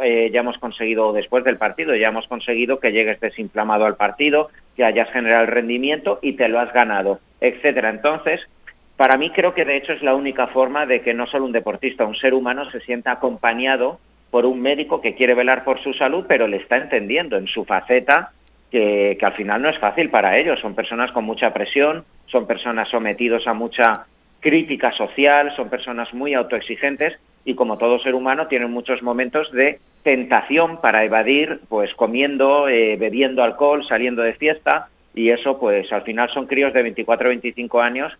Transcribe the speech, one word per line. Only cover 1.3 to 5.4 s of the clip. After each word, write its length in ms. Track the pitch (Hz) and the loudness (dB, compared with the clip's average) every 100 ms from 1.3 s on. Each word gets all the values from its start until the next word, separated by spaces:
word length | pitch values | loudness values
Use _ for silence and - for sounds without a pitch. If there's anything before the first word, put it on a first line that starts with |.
| 127 | 0
del 140 | 127 117 | 0 0
partido, 360 | 110 - 160 113 | -2 -2 -2 0
ya 120 | 110 | 0
hemos 180 | 113 - | -2 -6
conseguido 520 | 120 - 117 120 135 | -8 -4 -2 -2 -2
que 120 | 120 | 0
llegues 260 | 107 110 104 | 0 0 -2
desinflamado 640 | 107 - 101 107 107 107 107 | -6 -6 -6 -4 0 2 2
al 120 | 104 | 0
partido, 520 | 101 - 147 147 156 - _ - | -2 0 2 2 0 -8 _ 0
que 80 | 113 | 2
hayas 240 | 110 110 | 2 0
generado 320 | 127 113 113 | -2 2 4